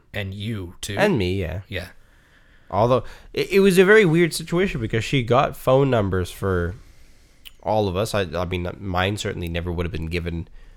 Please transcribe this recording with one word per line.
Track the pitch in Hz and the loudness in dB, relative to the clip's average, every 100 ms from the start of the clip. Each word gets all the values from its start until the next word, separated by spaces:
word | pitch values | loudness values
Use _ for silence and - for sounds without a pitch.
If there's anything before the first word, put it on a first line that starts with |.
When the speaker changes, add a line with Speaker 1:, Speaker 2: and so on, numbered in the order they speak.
| _ | _
Speaker 1:
And | 101 98 | -10 -8
you, | 104 107 104 87 - | -8 -6 -6 -10 -12
too. | - 101 | -8 0
Speaker 2:
And | 208 127 | 2 2
me, | 90 95 | 0 -2
yeah. | 82 87 - | -4 -6 -10
Speaker 1:
Yeah. | 196 - - - _ _ _ _ _ - | -10 -10 -16 -20 _ _ _ _ _ -4
Speaker 2:
Although, | 98 120 127 - - - | 0 2 2 -2 -12 -8
it, | - 139 | -6 2
it | 190 | 4
was | 196 180 | 6 6
a | |
very | 185 214 | 8 8
weird | 180 165 165 | 6 4 2
situation | - 160 170 190 131 | -2 -4 -2 -2 -4
because | 110 110 | -2 -2
she | - 139 | 0 -2
got | 107 127 - - | 2 2 2 -2
phone | 127 135 139 | 2 4 4
numbers | 117 98 92 90 | 2 2 -2 -4
for | - 98 90 85 101 - - - - _ _ - - | -4 -2 0 -2 -6 -16 -20 -20 -20 _ _ -20 -10
all | 92 107 98 | -2 0 0
of | 90 | -2
us. | 113 | -2
I, | 104 | -2
I | 87 85 | -4 -4
mean, | 87 92 87 - | -4 -4 -4 -8
mine | 98 90 95 104 | -4 -2 0 -2
certainly | 101 - 85 | -6 -6 -6
never | 85 87 | -4 -4
would | 85 85 | -4 -4
have | |
been | 85 80 | -6 -4
given | 85 82 82 - - - | -4 -4 -6 -8 -16 -20